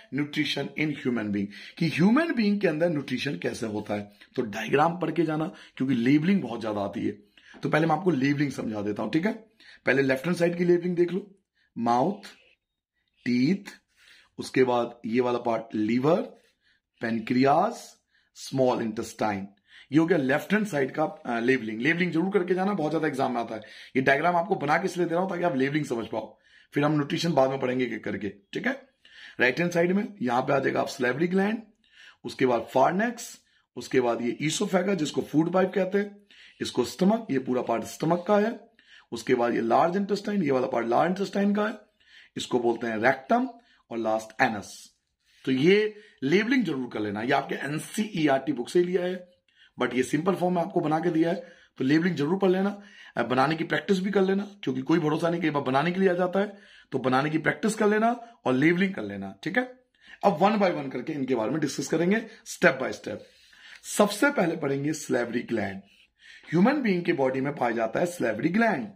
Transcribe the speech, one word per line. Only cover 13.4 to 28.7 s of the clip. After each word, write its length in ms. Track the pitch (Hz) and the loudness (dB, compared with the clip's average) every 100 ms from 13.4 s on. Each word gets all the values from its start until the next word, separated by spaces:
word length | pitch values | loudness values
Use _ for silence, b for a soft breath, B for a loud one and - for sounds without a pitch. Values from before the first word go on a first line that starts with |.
| 139 196 - - _ b b b b b | 2 0 -4 -20 _ b b b b b
उसके 260 | 120 135 | -2 2
बाद 360 | 123 120 117 - 113 | 4 2 0 -6 -2
ये 160 | 120 | 0
वाला 180 | 123 120 | 2 0
पार्ट 360 | 120 113 - 113 | 0 -2 -2 -2
लिवर, 640 | 107 123 143 190 262 - b b b b b - | 0 2 2 2 0 -12 b b b b b -10
pancreas, 680 | 117 113 110 127 135 156 214 233 - - _ _ _ - | -6 -4 0 2 4 4 2 -4 -14 -20 _ _ _ -20
स्मॉल 460 | - 135 127 113 | -6 0 2 2
इंटेस्टाइन, 640 | 113 110 107 - 107 98 98 _ B B B | -2 -6 -8 -4 -2 -2 -8 _ B B B
ये 80 | 147 | 2
हो 60 | 165 | 2
गया 120 | 175 | 2
लेफ्ट 360 | 131 147 - | 2 0 0
हैंड 140 | 208 208 | -2 0
साइड 240 | 147 131 | -2 -2
का, 120 | 147 | -2
अ, 360 | 156 - - 117 | -4 -4 -6 0
लेबलिंग। 420 | 120 131 110 110 | 2 2 0 -2
लेबलिंग 300 | 139 170 180 | 0 0 0
जरूर 220 | 156 185 | 0 0
करके 200 | 196 180 | 0 0
जाना, 200 | 180 190 | 0 0
बहुत 180 | 190 151 | 0 -2
ज्यादा 160 | 160 151 | 0 -2
एग्जाम 260 | 131 127 | 0 -2
में 80 | 120 | -2
आता 140 | 113 110 | -6 -8
है। 60 | - B B 127 | -12 B B 0
ये 60 | |
डायग्राम 340 | 135 139 170 175 | 2 4 2 2
आपको 200 | 202 131 | 0 -2
बना 220 | 143 165 | 0 0
के 80 | 185 | 0
इसलिए 200 | 175 160 | -2 0
दे 60 | |
रहा 120 | 165 | 0
हूं 60 | 190 | -2
ताकि 140 | 175 | -2
आप 120 | 175 135 | 0 0
लेबलिंग 300 | 135 151 135 | 0 0 -2
समझ 220 | 117 104 | -4 -4
पाओ, 300 | 110 - - b b b | -6 -8 -14 b b b
फिर 100 | 147 | 0
हम 80 | 147 | 2
न्यूट्रिशन 420 | 151 139 160 170 | 2 0 -2 0
बाद 160 | 139 135 | 2 2
में 100 | 139 | 2
पढ़ेंगे 260 | 127 127 120 | -2 0 -2
एक 80 | |
एक 100 | 110 | -4
करके, 260 | 107 101 101 | -6 -6 -8
ठीक 380 | - _ - | -10 _ -6
है। 140 | 240 | -6